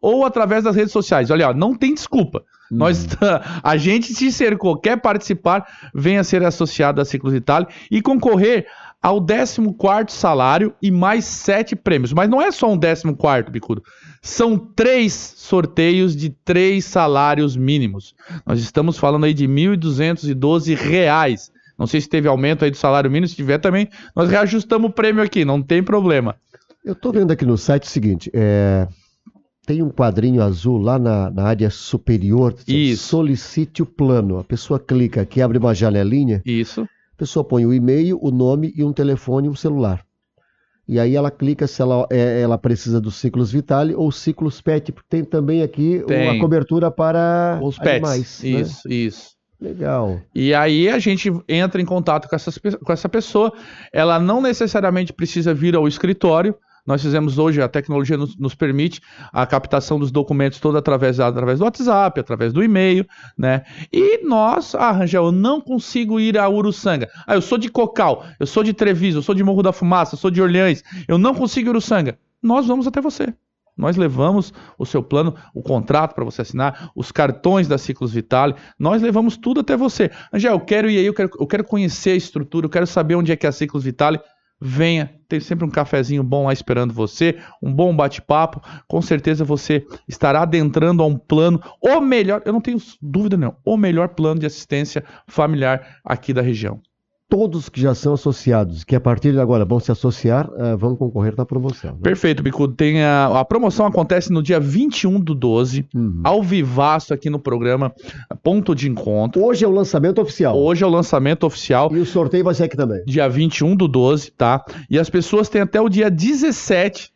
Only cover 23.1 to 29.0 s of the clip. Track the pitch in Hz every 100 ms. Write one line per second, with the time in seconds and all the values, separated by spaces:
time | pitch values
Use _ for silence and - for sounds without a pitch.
23.1 | 143 175 170 139 147 190 185 208 - -
24.1 | - 175 196 208 220 - 226 226 190 220
25.1 | 214 208 - 147 139 139 170 185 208 185
26.1 | 147 117 - _ - _ _ - 185 254
27.1 | 214 185 160 127 117 - 143 - - 107
28.1 | 90 - 120 107 101 101 95 92 92